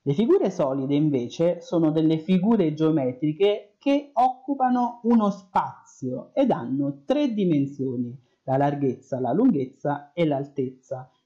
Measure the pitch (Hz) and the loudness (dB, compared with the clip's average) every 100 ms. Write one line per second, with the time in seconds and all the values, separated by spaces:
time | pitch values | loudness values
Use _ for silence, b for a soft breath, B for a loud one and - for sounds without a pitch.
0 | - 139 226 381 285 - 139 135 135 143 | -4 -2 2 4 2 0 -2 -2 0 2
1 | 156 135 120 - 165 175 - 175 160 156 | 2 0 -4 -2 0 0 -2 0 2 2
2 | 160 160 156 185 190 226 165 151 156 156 | 2 2 2 2 4 2 2 2 2 2
3 | 127 127 151 151 202 208 - _ - 277 | 0 -2 -4 2 0 0 -6 _ 0 0
4 | 285 - 254 254 - 277 254 247 240 240 | 0 0 0 0 -6 -2 0 0 -2 -4
5 | 226 233 208 196 - - 147 - - - | 2 2 2 -2 -4 -2 -2 -8 -20 -12
6 | 127 127 - - 269 - 120 135 143 285 | -8 -8 -8 -2 0 0 -2 -4 -4 -6
7 | _ 269 294 214 185 151 139 - 131 123 | _ -2 0 0 0 2 0 -4 -6 -4
8 | 123 123 _ _ - 135 143 143 139 117 | -6 -8 _ _ -4 0 0 0 -2 -4
9 | - 131 123 143 262 170 127 - 151 143 | -8 -6 -2 2 2 2 -4 -6 -6 -6
10 | - - 165 135 143 - 131 - _ 131 | -8 -2 -2 -2 -6 -6 -6 -6 _ -14
11 | 135 _ | -14 _